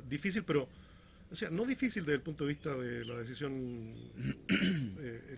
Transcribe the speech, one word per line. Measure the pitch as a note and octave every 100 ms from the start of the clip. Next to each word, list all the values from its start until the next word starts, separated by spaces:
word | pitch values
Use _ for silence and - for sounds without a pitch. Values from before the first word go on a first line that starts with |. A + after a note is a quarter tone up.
| C3
difícil, | C#3+ G3+ G3+
pero, | E3+ D3 C3 - - - - - -
o | -
sea, | F#3+
no | E3+ A#3+
difícil | B3+ B3+ G3+
desde | D3+ C#3+
el |
punto | D#3+ D3 D3
de |
vista | D3 D#3+ C3+
de | B2 A#2+ A#2
la | A#2+
decisión, | A#2 A#2+ C#3+ C3+ B2+ A#2+ A2+ A2+ A#2+ A2+
<clears throat> | C3 - -
eh, | G3 F#3+ E3+ A#2 F#2 B2+ A2+ -